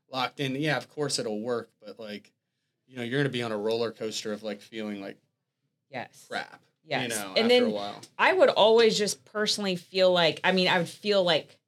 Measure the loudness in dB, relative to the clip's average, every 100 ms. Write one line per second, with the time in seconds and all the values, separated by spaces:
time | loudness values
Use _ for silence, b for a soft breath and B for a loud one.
0 | _ -6 -6 -4 -4 -2 -2 -4 -6 -6
1 | -4 -4 -4 -6 -4 -6 -6 _ -20 -16
2 | -14 -14 -16 _ _ _ _ _ _ -10
3 | -4 0 0 -2 -4 -2 -2 -2 -2 -6
4 | -8 -6 -8 -8 -8 -10 -12 -10 -8 -8
5 | -12 -16 _ _ _ _ _ _ _ -14
6 | -14 -18 -12 -10 -10 -16 _ _ -8 -6
7 | -4 -6 -4 0 2 4 2 -2 -6 -12
8 | -12 0 2 4 4 6 6 6 6 4
9 | -2 -6 _ -4 -2 -2 -2 -4 -4 2
10 | 4 6 4 2 2 2 4 2 0 -4
11 | 0 2 4 2 -2 _